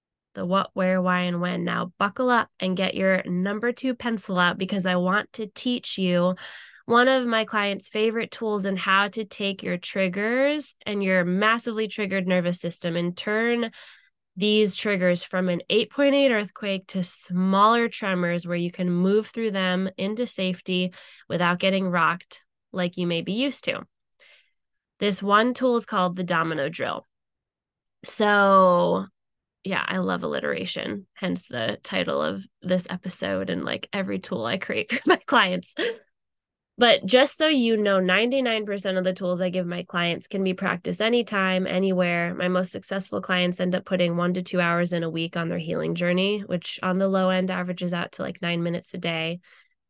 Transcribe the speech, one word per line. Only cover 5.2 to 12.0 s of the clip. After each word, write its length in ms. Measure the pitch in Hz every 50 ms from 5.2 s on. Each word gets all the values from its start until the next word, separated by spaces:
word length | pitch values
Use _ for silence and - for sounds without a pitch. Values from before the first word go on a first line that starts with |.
| - - -
to 120 | - 220
teach 540 | 202 - - - 254 247 - - - - -
you 360 | 190 180 175 175 175 185 185 - - - - - - - - - _
one 220 | - 233 240 247 262
of 200 | 262 262 247 240
my 180 | 226 220 220
clients' 440 | 214 - 214 202 202 196 190 - -
favorite 420 | - 214 214 226 220 233 214 -
tools 340 | - - 233 220 214 202 185
in 120 | 196 190 185
how 320 | - 196 190 196 202 208
to 160 | 196 220 214
take 360 | 190 - - 208 196 196 190
your 160 | - 185 180 175
triggers 960 | - - - 202 190 185 175 202 202 220 240 254 269 285 294 302 285 - - _ - -
and 160 | 208 208 196
your 200 | 190 185 185 175
massively 640 | 175 180 190 214 220 226 233 - 240 220 214 220 202
triggered 380 | - -